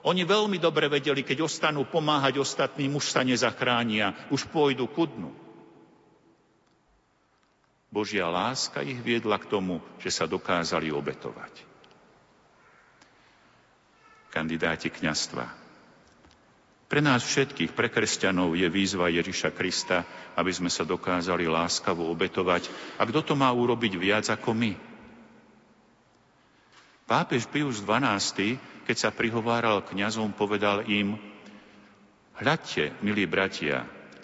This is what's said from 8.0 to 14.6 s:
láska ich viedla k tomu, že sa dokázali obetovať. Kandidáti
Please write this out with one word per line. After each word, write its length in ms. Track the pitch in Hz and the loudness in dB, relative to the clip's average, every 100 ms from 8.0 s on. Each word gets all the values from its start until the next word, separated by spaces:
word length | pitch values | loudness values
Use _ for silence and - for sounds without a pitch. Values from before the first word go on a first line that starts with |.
| 104 104 87 | -2 0 0
láska 560 | 87 110 135 - 143 | 0 0 -2 -4 -4
ich 160 | 143 123 | -6 -6
viedla 400 | 117 117 107 101 | -2 0 2 -2
k 80 | - | 0
tomu, 320 | 104 92 85 - - | -2 0 -4 -8 -8
že 80 | 92 | -6
sa 160 | - 80 | -2 -2
dokázali 640 | 87 - 87 78 82 80 | -2 0 0 0 -2 0
obetovať. 760 | 71 69 67 62 - - - - - - - _ _ _ _ _ _ - - _ _ - _ _ _ _ _ _ _ _ _ - - - | -2 -4 -8 -12 -12 -16 -18 -20 -20 -20 -20 _ _ _ _ _ _ -20 -20 _ _ -20 _ _ _ _ _ _ _ _ _ -20 -20 -10
Kandidáti 640 | 76 80 80 | -6 -4 -2